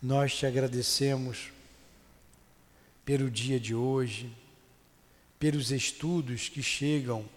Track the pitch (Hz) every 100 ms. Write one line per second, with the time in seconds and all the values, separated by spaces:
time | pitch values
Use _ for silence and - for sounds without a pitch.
0 | 127 139 139 - 135 127 131 123 120 -
1 | 139 135 127 113 - - - - - -
2 | - - - - - - - - - -
3 | - 139 131 110 127 131 110 113 127 135
4 | 123 104 120 117 - - - - _ -
5 | - - _ - 151 147 123 135 - -
6 | 160 175 127 120 - 143 123 - 143 151
7 | 123 113 104